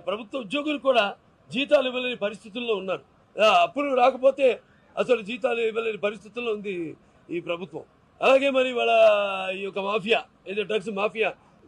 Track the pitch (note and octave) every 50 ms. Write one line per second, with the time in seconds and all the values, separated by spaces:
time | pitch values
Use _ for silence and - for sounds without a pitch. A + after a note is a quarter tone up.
0 | - F3 G3+ A3 A#3+ - D4 C4+ A3+ F3 C4 D4 C#4+ D4+ D4 - - C4+ B3 A3+
1 | G3+ G3+ A3+ - _ _ _ _ _ C3+ D#3 B3 C#4+ - D4 C#4 C4 B3+ B3 B3+
2 | B3 B3 A#3+ F#3+ G3+ G#3 A3 - - A3 F#3 B3 A#3+ A#3 G#3+ F#3+ F#3+ F#3+ F3 -
3 | - _ _ _ _ _ _ - G#3+ G#3+ F#3+ F3 F3 E3+ - C#4 D4 C#4+ C4 B3
4 | A#3+ C4 B3 A#3+ B3+ C4+ C4+ C#4+ C4+ B3 G3+ - - _ _ _ _ _ _ -
5 | G3+ - A#3+ A3 G3+ F#3+ B3 G3+ B3+ A#3+ A#3+ A#3 A3+ A3+ G#3+ A3+ A3+ A3+ G#3 F3
6 | G3+ G#3 A3+ F#3 - G#3+ - A#3+ A#3+ A#3 G#3+ G#3 G3 G#3 F#3 F3 E3 D3 - -
7 | _ _ _ _ _ - D#3+ F3 E3+ E3+ F3 E3+ F#3+ - D#3+ C#3 - - _ _
8 | _ _ _ _ E3 A3+ C4+ C4+ C#4 C#4 C4 C4 B3+ C4 B3 A#3 A#3 A#3 A3+ A3+
9 | A3 G#3+ G#3 G3+ G3+ G3 F#3+ F#3+ F#3+ F#3 F#3+ G3 G3 G3 E3 G3 F#3+ G3+ G#3 A3
10 | E3+ A3+ A3 D#3+ - - _ _ _ F3 G3+ G#3+ G3 E3 G#3+ G#3 E3+ A3+ G3 G3
11 | G#3 G#3+ - A3 G#3 F3 - - _ _ _ _ _